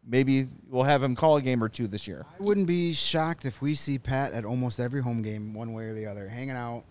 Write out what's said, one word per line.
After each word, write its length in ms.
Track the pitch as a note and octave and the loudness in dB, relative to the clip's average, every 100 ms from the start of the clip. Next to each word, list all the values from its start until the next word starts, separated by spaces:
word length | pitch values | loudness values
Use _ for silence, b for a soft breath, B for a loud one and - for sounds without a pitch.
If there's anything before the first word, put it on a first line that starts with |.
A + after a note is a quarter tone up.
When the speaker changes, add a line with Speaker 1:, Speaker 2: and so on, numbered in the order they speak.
| - | 2
Speaker 1:
maybe 380 | B2 C3+ C3+ C3 - - | 2 4 2 0 -8 -4
we'll 140 | B2+ | 2
have 180 | C3+ C#3+ | 4 4
him 140 | C3+ B2 | 4 4
call 200 | D#3+ D3+ | 6 6
a 60 | |
game 200 | C3 B2 | 4 2
or 60 | A2 | 0
two 200 | - A2+ | -2 -4
this 180 | G#2 - | -4 -8
year. 180 | F2 D#3 - | -10 -12 -4
Speaker 2:
I 40 | |
wouldn't 260 | G3+ G3+ F3 | 0 2 4
be 240 | F3 E3+ | 2 2
shocked 520 | D#3 - D#3+ D#3+ E3 | 0 0 2 0 -2
if 160 | C3+ - | -6 -4
we 140 | C#3+ | -2
see 240 | D3+ - C3+ | -2 -2 -4
Pat 340 | B2 C3+ C#3 | 0 0 0
at 120 | A#2 | -2
almost 340 | G#2+ B2+ B2 A2+ | -2 -2 -2 -2
every 240 | B2 C#3 | -2 -2
home 180 | B2 A#2 | -2 -2
game, 300 | G#2+ G#2+ G#2+ | -2 -6 -8
one 200 | G#2+ A#2 | -8 -8
way 140 | A2 A2 | -8 -8
or 80 | |
the 120 | A2 G#2+ | -6 -8
other, 220 | G2+ G2 | -8 -10
hanging 220 | A#2 C3+ | -8 -6
out 300 | C3 A#2+ A#2 - | -6 -6 -8 -12